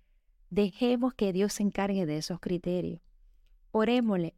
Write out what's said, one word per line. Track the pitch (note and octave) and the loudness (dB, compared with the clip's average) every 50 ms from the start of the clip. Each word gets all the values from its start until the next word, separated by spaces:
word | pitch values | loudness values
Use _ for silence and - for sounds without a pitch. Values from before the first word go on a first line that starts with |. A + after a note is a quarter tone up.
| _ _ _ _ _ _ _ _ _ - | _ _ _ _ _ _ _ _ _ -2
Dejemos | F3 G3+ G#3 F#3+ - - B3 A#3+ B3 A#3+ B3+ B3+ - | 0 0 0 0 0 0 0 2 2 2 0 -2 0
que | - G#3 G3 F3 | 0 0 0 2
Dios | F#3 G3+ G3+ - | 2 0 0 0
se | - G#3 | 0 -2
encargue | G3 - G3 G3 G3+ G3 G3 F3 | 0 0 0 -2 0 0 0 0
de | D3+ D3+ | -2 -2
esos | D#3 - - F3 - | -4 -4 -6 -8 -6
criterios. | - - F3+ E3+ - F3 F3+ F3+ E3 E3 E3+ - - _ - _ - - - - - _ - _ - - | -4 -4 -4 -4 -2 -2 -2 -2 -2 -4 -8 -10 -14 _ -20 _ -20 -20 -20 -20 -20 _ -20 _ -10 -4
Orémosle | - A3 A3 A#3 B3 B3+ A#3 A3 G3 F3+ E3+ E3 - | 0 2 2 4 4 2 2 2 2 0 0 -2 0